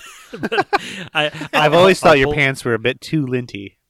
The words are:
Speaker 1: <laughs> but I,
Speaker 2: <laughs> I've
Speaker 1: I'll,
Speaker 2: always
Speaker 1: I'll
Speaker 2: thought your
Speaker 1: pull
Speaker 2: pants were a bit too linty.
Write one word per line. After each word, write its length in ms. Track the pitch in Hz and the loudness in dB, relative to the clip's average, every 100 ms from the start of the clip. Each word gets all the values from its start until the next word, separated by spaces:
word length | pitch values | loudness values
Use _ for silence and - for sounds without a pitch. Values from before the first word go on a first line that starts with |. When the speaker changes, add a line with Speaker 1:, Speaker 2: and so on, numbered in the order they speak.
| - - | -10 -20
Speaker 1:
<laughs> 160 | - 214 | -18 -10
but 280 | 147 403 - 403 - 190 170 | -4 -4 -2 -4 -6 -12 -6
I, 120 | 160 151 | -4 -2
Speaker 2:
<laughs> 280 | 156 151 | -4 -4
I've 180 | 180 151 | 0 2
Speaker 1:
I'll, 40 | 160 | 6
Speaker 2:
always 220 | 185 185 | 4 4
Speaker 1:
I'll 80 | 175 | 4
Speaker 2:
thought 80 | 151 | 4
your 80 | 135 | 2
Speaker 1:
pull 60 | |
Speaker 2:
pants 300 | 147 139 135 | 0 -2 -2
were 100 | 127 | -2
a 40 | 113 | -2
bit 220 | 117 127 | -2 -4
too 240 | - 160 135 | -4 -4 -2
linty. 500 | 127 120 101 98 - _ | -4 -6 -12 -14 -18 _